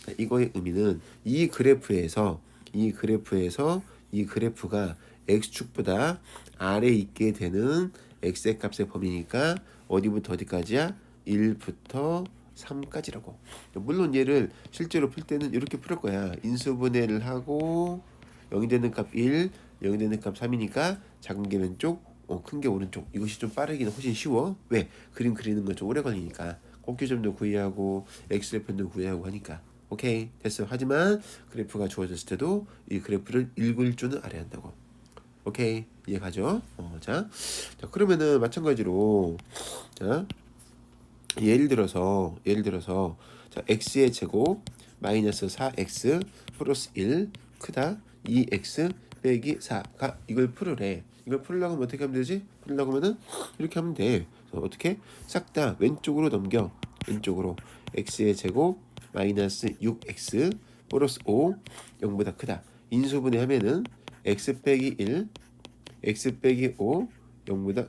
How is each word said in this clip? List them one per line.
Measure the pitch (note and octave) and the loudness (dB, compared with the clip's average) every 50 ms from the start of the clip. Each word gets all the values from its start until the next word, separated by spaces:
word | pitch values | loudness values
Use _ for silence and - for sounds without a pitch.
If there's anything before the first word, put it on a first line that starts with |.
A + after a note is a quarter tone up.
| - - - - | -12 -8 -4 -4
이거의 | A2+ A2 B2 B2 B2 - - | 0 2 4 4 2 2 0
의미는 | F#2+ F2 F2+ F2 G2 G#2+ G2+ E2+ D#2+ - - - - - | -2 -2 0 2 4 4 4 2 0 -4 -12 -18 -8 -4
이 | A2 C3 D#3+ E3+ - | 0 2 2 2 2
그래프에서, | - - B2 C3+ C3+ C3 - - G2+ F2+ E2+ D#2+ - G#2+ G#2 F#2+ D#2+ - - - - - - - | 2 6 8 8 8 6 4 2 0 2 2 2 2 2 2 2 2 -2 -6 -16 -20 -20 -14 -4
이 | - G#2 A2 G#2+ | 0 2 2 2
그래프에서 | G2+ - - G#2+ A2 G#2 - - G2 F#2+ F2+ F2 - - C#3+ D#3 F3 F#3+ G3 - - - - - | 0 0 0 2 2 0 0 0 0 2 2 0 0 0 0 2 0 0 -4 -8 -16 -20 -10 -4
이 | G2+ G#2 G2 | -2 -2 -2
그래프가 | - - A2+ A#2 A#2 A#2 - - F2 G#2 G#2 G2 F2 E2 - - - - - - - | 0 0 0 0 0 -2 -4 -4 -2 -2 0 0 -2 -4 -8 -14 -20 -20 -6 2 4
X축보다 | G2+ G#2+ - - - - - - - - F#2+ F#2+ F#2 G#2 C#3+ E3 F3+ - - - - - - - - - | 4 4 4 0 -6 -8 -8 -6 -6 -2 0 0 2 2 2 0 0 -4 -8 -16 -20 -18 -20 -16 -10 -4
아래 | F#2+ F#2+ G2+ G#2+ A#2+ B2 | -2 0 2 4 6 6
있게 | A#2 G#2 G2 - - - G#2+ G#2+ | 6 4 2 0 -2 0 0 0
되는 | G#2 - - F2 F#2 G2+ A#2 C#3 D#3 E3+ F#3 F#3 - - - - - - | 0 0 -2 -2 0 2 2 2 2 2 0 0 -4 -10 -20 -20 -10 -4
X의 | - F2+ F2+ - - A2 A2 - | -4 -2 -2 0 0 0 0 0
값의 | - G2+ - - G2+ G2+ | -2 -4 -2 -4 -4 -4
범위니까 | - F#2 F#2+ F#2 F2+ F2 E2+ - - B2 D3 E3 F3 F#3+ - - - - - - | -2 -2 -2 -2 -2 -4 -4 -2 0 2 2 2 0 -2 -6 -12 -20 -20 -4 0
어디부터 | F#2 G2 G2+ G#2+ G#2 G#2+ - - F2+ | 2 2 2 2 0 -2 -2 -4 -4
어디까지야? | - - - G2 F2 E2 F#2 A2+ C#3 D#3+ F#3 G3+ - - - - - - | -6 -4 -2 -2 -2 0 2 2 2 2 0 -2 -8 -14 -20 -20 -12 -4
일부터 | G2 G#2 G#2 A2 A2 G#2+ A2 - - - - - - - C3+ C#3+ D#3+ E3+ F3 F#3 - - - - - - | 0 2 4 4 2 2 0 -6 -10 -10 -10 -12 -8 -4 -2 0 0 0 -2 -4 -8 -12 -18 -20 -20 -20
삼까지라고. | - - - C#3 C#3 C#3 - - D#3 D3+ - - A2 - A#2 G#2+ - - - - - - - - | -18 -12 -10 -8 -8 -8 -8 -8 -8 -8 -8 -10 -12 -14 -16 -18 -20 -20 -18 -18 -18 -18 -12 -10
물론 | G2 G2+ C3+ E3+ F#3+ F3 D3 C3 | -6 -2 0 2 2 2 4 4
얘를 | C3+ C3 C3 C#3+ C3+ G2+ - - - - - | 4 4 6 6 4 4 2 -2 -10 -20 -12
실제로 | - - E3+ E3 - D#3+ C#3+ C3 | -8 -8 -4 -2 0 2 2 0
풀 | - D#3+ | 0 -4
때는 | D#3+ - D3+ C#3+ D3 C3 - | -6 -4 -2 -2 0 0 0
이렇게 | B2 C#3 - - B2+ | -2 -2 -2 -4 -6
풀 | - - F3 | -6 -6 -4
거야. | E3 - G2+ G2 G2 G2 F#2 F2 - | -2 -2 -2 0 0 -2 -2 -4 -4
인수분해를 | - A2+ B2 B2 B2 C#3 B2+ B2 B2+ B2+ A#2+ A#2+ A#2 G#2+ G#2+ G#2+ A#2 | -4 -2 -2 -2 -2 -2 0 0 0 2 4 4 4 2 2 0 -2
하고 | B2+ C3 B2+ B2 C#3+ D3 D3+ D#3+ E3 E3 E3+ F3 F3 F3+ F#3 - - - - - - - - - - | -2 -4 -4 -4 -2 -2 -2 0 0 0 0 0 0 -2 -6 -10 -14 -20 -20 -20 -20 -20 -20 -10 -4
영이 | - - A#2 A#2 | -2 0 2 4
되는 | B2 A#2+ A#2+ A#2 | 4 4 2 2
값 | - A2+ G2+ - - | 0 -2 -4 -2 0
일, | A2+ A#2+ C3 D3 E3 F#3 F#3+ - - - - - - | 2 2 4 4 4 2 0 -2 -8 -18 -20 -10 -4
영이 | - G2 G#2 G#2+ | -2 0 0 2
되는 | A2 G#2+ G#2+ G#2+ | 2 0 0 -2
값 | - G#2 G2 | -2 -6 -6
삼이니까 | - A#2+ A#2+ B2 A#2 A2 G2 - C3+ D#3+ F3+ G3 G3 - - - - | -4 -2 -2 -2 -2 -2 -2 0 0 0 0 -2 -4 -10 -16 -20 -16
작은 | - - F#2 G2+ G#2 G2 | -12 -10 -6 -6 -4 -2
게 | G2+ | 0
왼쪽, | G2 F#2 F2+ F2+ - - E3 F3 - - - - - - - | 0 0 -2 -2 -2 -2 -2 -2 -4 -8 -16 -20 -16 -10 -8
어, | - - | -8 -8
큰 | - - D3 D3 | -6 -8 -6 -2
게 | C#3 B2 | 0 0
오른쪽. | G2 F#2+ G2 F#2 - - - - - | 0 0 -2 -4 -6 -10 -10 -8 -6
이것이 | G2+ G#2+ G#2+ - - | -4 -4 -4 -4 -6
좀 | A#2+ G#2+ | -6 -4
빠르기는 | - C#3 D3 D#3 D#3 C3+ A#2+ G#2 | -2 -2 -2 -2 -2 -2 -2 -2
훨씬 | G#2+ C3+ C3+ B2 A2 | -2 -2 -2 -2 -2
쉬워. | - - D#3 B2 A#2 D3+ F#3+ F#3+ - - - | -2 0 0 2 2 2 0 -2 -6 -4 0
왜? | A#2+ A2 E2 - - - - - - | 0 0 0 0 -6 -18 -20 -10 -4
그림 | - A#2 A#2+ G#2+ | -2 0 0 0
그리는 | - - A2 G#2 G#2 G2 | 0 -2 -2 0 0 0
건 | G2 F2+ | -2 -4
좀 | - F#2+ G#2+ | -4 -4 -2
오래 | C3 D3+ | -2 -2
걸리니까. | C#3+ B2+ G#2 F#2 E2+ E2 - - E2+ E2+ E2+ - - - - - | -2 -2 -2 -4 -6 -8 -8 -8 -8 -8 -10 -12 -16 -20 -20 -12
꼭지점도 | - - B2 B2 C#3 B2+ B2+ A#2 A2 G#2 G2 | -10 -8 -6 -4 -2 -2 0 0 0 -2 -2
구해야 | - G#2+ G#2 G#2 G2+ G2 | -2 0 0 0 2 0
하고, | G2 F#2+ G2+ G2 G2 G2 G2 G2 - - - - - | 0 -2 -2 -2 -2 -2 -2 -6 -10 -16 -16 -6 -4
엑스레편도 | G2+ G2+ G#2 - A2+ G#2+ G#2+ - F#2+ G2 F#2+ F2+ | -2 -2 -2 -4 -6 -6 -4 -4 -4 -4 -4 -4
구해야 | - F#2 F#2 F#2+ | -4 -4 -2 -2
하고 | F#2 E2 F2+ | -2 -4 -6
하니까. | F#2+ G2+ G2+ - - D#2 E2+ - - - - - - | -6 -8 -8 -10 -12 -12 -14 -14 -18 -20 -20 -16 -12
오케이, | G#2+ G#2 C3 B2 A2+ A2+ A2+ A#2+ - - | -8 -4 -2 -2 -2 -2 -4 -8 -10 -8
됐어. | - A2 - - G#2 | -6 -6 -4 -4 -4
하지만 | G2+ B2+ B2 C3+ C3 C#3 D#3 F3+ G3+ G#3 G#3 - - - - - - | -4 -4 -2 0 2 2 4 4 4 2 2 -2 -8 -18 -20 -20 -12
그래프가 | - A#2+ G#2 - - G#2 G2+ | -8 -8 -8 -6 -4 -4 -4
주어졌을 | F#2+ - G2+ F#2 F2 F2 E2+ - | -2 -2 -4 -4 -4 -6 -8 -6
때도 | - F#2+ - D3 F3 G3+ G#3 G#3 - - - - - | -6 -4 -2 0 0 0 -2 -2 -6 -14 -18 -8 -6
이 | G2+ F#2 | -6 -4
그래프를 | - - G2+ G2 - - A#2+ B2+ B2+ B2 - | -2 -2 -2 -2 -2 0 0 0 0 0 -2
읽을 | G2+ A#2 A#2 A#2 A#2+ B2 B2 A#2+ | 0 0 0 2 2 2 0 0
줄은 | - B2 B2+ C#3 - - | -2 -4 -4 -4 -6 -6
알아야 | - - D#2+ | -8 -10 -10
한다고. | D#2+ - - - - - - - - - - - - - - - - - _ _ - | -10 -10 -12 -14 -14 -16 -18 -20 -20 -20 -20 -20 -20 -20 -20 -20 -20 -20 _ _ -8
오케이, | G#2 G#2 - A#2+ A2+ A2+ A2+ A2+ - - - - | -6 -2 0 0 0 0 -2 -6 -10 -16 -14 -6
이해 | F#2+ G2 F#2+ | -4 -4 -4
가죠? | G2 F2+ - F#2 G#2 D3+ G#3 A#3+ - - - - | -4 -4 -4 -2 0 0 0 -2 -4 -8 -12 -12
어, | F2 E2+ E2+ E2 | -12 -10 -12 -10
자, | - - B2 F3 A3 G#3+ - - - - - - - - - - | -6 -4 -2 -2 -4 -4 -8 -8 -6 -4 -4 -4 -6 -8 -10 -12
자, | - - | -12 -6
그러면은 | - F#3+ G#3 F#3+ F3+ D#3 D#3 D3+ C#3+ B2 | 0 2 4 6 6 6 6 6 6 6
마찬가지로, | A#2 A#2 - E3+ D#3+ D3+ C3 A2+ G2+ F2+ F2+ G2 G#2+ G#2+ G#2+ G2+ F#2 E2 E2 E2+ - - - - - - - - - - - | 4 2 0 0 2 2 2 2 2 2 2 4 4 6 6 4 4 2 -2 -4 -10 -14 -12 -12 -10 -10 -10 -12 -14 -14 -10
자, | - F2+ G2+ C3 E3 G3+ G3+ - - - - - - - - - - - - - - - - - - - - - - | -4 -2 0 0 0 -2 -4 -8 -12 -18 -20 -20 -20 -20 -20 -20 -20 -20 -20 -20 -20 -20 -20 -20 -12 -10 -8 -2 2
예를 | G#2+ G#2+ A#2 C3 D3 C#3 | 6 6 6 6 6 6
들어서, | C3+ A2+ G2 G2 - F2+ F2+ G2 G2+ G2 F#2 E2 E2+ - - | 4 4 4 2 2 2 2 2 4 2 2 0 -4 -2 0
예를 | G2 G#2 G#2+ | 0 2 2
들어서, | G2+ G#2 F#2 F2 E2+ F#2+ F#2 F#2+ F#2+ E2 E2 - - - - - - - | 2 0 -2 -4 -4 -2 0 0 0 -2 -4 -8 -14 -20 -20 -20 -20 -12
자, | - - - - | -12 -4 0 2
X의 | G#2+ G#2+ - - - C#3 C3+ B2+ | 2 2 0 0 4 6 6 6
제곱 | B2 - F#2 E2 - G#2+ C3+ E3+ G#3 G#3+ - - - - - - - - | 4 2 -2 0 2 4 4 4 2 0 -6 -10 -12 -12 -16 -20 -14 -6
마이너스 | - G2+ G#2+ A2 G#2 G#2 G2+ - G2+ F#2+ | -2 0 2 2 2 2 2 0 -2 -4
사 | - - C3 C3 - | -2 -4 -4 -4 -2
엑스 | - F#2+ - - - - B2+ D#3 F3+ G3+ - - - - - - | -4 -4 -4 -4 -2 2 2 2 2 0 -6 -10 -16 -18 -14 -10
플러스 | - G#2+ C3 C#3 B2+ - - - | -4 -2 0 0 0 -2 -6 -6
일 | G2 F#2+ A2+ C#3+ F3+ G#3 G#3 - - - - - - | -2 0 0 2 0 0 -2 -6 -14 -20 -20 -20 -16
크다 | - - - C3 C#3 E3+ G#3+ G#3+ - - - - - | -14 -6 -2 -2 -2 -2 -2 -6 -10 -16 -20 -12 -4
이 | A2 A#2 B2+ B2 - | 2 2 2 4 2
엑스 | G#2 F#2+ - - - D3+ E3 F3+ F#3 - - - - - | 0 -4 -4 -4 -2 0 0 0 -2 -6 -12 -20 -8 -2
빼기 | - C3 B2 A2+ A#2+ D3 - - | 2 2 2 2 0 -2 -4 -4
사가 | - - A#2 G2+ G#2 - - - C#3 C3 - - - | -4 -4 -4 -6 -6 -8 -6 -6 -6 -6 -6 -8 -8
이걸 | - A2 B2+ B2+ B2 | -2 2 2 2 2
풀으래. | - - G3 F3+ C3 G#2+ G2+ G2 F2+ E2+ - - - - - | 0 -2 -4 -4 -2 -2 -2 -4 -4 -6 -8 -14 -20 -14 -6
이걸 | A#2+ C3+ C3+ | -4 -4 -4
풀려고 | - - F3+ F3+ F3+ F3 E3+ | -4 -4 -2 -2 -2 -2 -2
하면 | C3+ B2+ | -2 -4
어떻게 | B2 C#3 C3+ C#3+ | -4 -4 -4 -4
하면 | C3+ C3 C3 | -2 -2 -2
되지? | B2+ C3+ F#3+ G3 G3 - - - | -2 0 -2 -4 -6 -8 -16 -14
풀려고 | - - C#3 C#3 C3+ C3 | -8 -4 -2 0 0 2
하면은 | C3 C#3 E3+ G3+ - - - - - - - - - - | 2 2 2 0 0 -2 -6 -10 -10 -10 -10 -8 -6 -4
이렇게 | D#3 D#3+ - E3+ | -4 -2 -2 -2
하면 | E3 E3+ | -2 -2
돼. | D#3 - G2 A#2 A#2+ F2 E2 - - - - - | 0 0 2 2 2 2 0 -4 -10 -20 -18 -10
그래서 | - - D#2+ | -6 -6 -6
어떻게? | F#2+ - - - F3 G3+ - - - - - - | -6 -4 -2 -2 -2 -2 -2 -6 -14 -18 -18 -10
싹 | - - F3+ - - | -6 -4 -4 -4 -2
다 | - - - D3+ F#2+ - | -2 0 0 0 2 2
왼쪽으로 | G2+ C3+ D3+ D3+ - D#3+ C#3+ D3+ D#3+ D3 | 2 2 2 2 0 0 2 2 2 2
넘겨. | A2+ G2 G2 F#2+ A#2+ A2+ G2 F2+ - - - - - - - | 2 0 0 2 2 2 0 0 -4 -10 -12 -12 -12 -10 -6
왼쪽으로. | - G#2 G#2+ - G2+ F2+ F#2 F2+ F#2 F#2 - - - - - - - - | -6 -4 -2 -2 -2 -2 0 -2 -4 -4 -8 -12 -18 -20 -18 -16 -8 -6
X의 | - G2+ - - - G#2+ G#2 G2 | -6 -6 -4 -2 2 4 4 4
제곱 | - - F#2 G2 C3 D#3+ F3+ F#3 - - - - - - - | 2 0 0 2 4 4 4 2 -2 -8 -18 -18 -18 -16 -8
마이너스 | - G2+ G2 G2+ G2+ G2+ G2+ G2 - - A#2+ G#2 - - | -4 0 0 2 2 2 2 0 0 -2 -4 -4 -2 -2
육 | G#2+ A#2 A2+ - - - | -2 -2 -2 -2 -6 -12
엑스 | G2 - - - - A#2 D#3 F#3 G#3+ - - - - - - - | -10 -10 -6 -2 2 2 2 2 0 -2 -8 -16 -20 -20 -8 -2
플러스 | - C3+ C#3+ C3 - - - | 2 2 2 2 0 -2 -2
오, | - G#2 B2+ D#3 F#3 G3+ - - - - - - - - - | 2 4 4 4 4 2 -2 -8 -16 -18 -18 -18 -20 -8 -6
영보다 | A2 G#2 G2+ G2 G#2 G2+ - | -4 -2 0 -2 -2 -2 -4
크다. | - - A2 F#2 - - - - - - - | -6 -6 -6 -6 -6 -10 -16 -20 -20 -8 -2
인수분해 | A#2 B2 C#3 C3+ C#3 C#3+ B2+ C3 A#2 A#2 | 0 2 2 2 0 0 2 2 2 2
하면은 | B2+ C3 C#3 A#2 G2 A2 D3+ F#3 B3 - - - - - - - - | 2 2 2 4 4 2 2 0 -2 -4 -10 -16 -20 -20 -18 -4 0
X | G2+ G#2 G2+ - C#3 C3 - | 0 0 0 0 -2 -4 0
빼기 | - C#3 C3+ C3 C3 C3+ - - | 2 4 4 4 4 0 0 0
일, | G2+ G#2+ C#3 F#3 A3 G#3+ - - - - - - - - - - - - - - | 0 0 0 0 -2 -4 -8 -16 -20 -20 -20 -20 -20 -20 -20 -20 -20 -20 -16 -4
X | - G#2+ G#2+ - - C3 A#2+ - | -2 -2 -2 0 -2 -2 0 2
빼기 | - B2+ B2+ A#2+ C3 B2 - - | 4 4 4 4 2 0 0 0
오, | G2 A2+ D#3 F#3 B3 - - - - - - - - - | 0 2 2 0 0 -4 -8 -14 -20 -20 -20 -12 -6 -4
영보다 | G2 G2 G2 G2 G2 B2 B2 | -4 -2 -2 -2 -2 -2 -4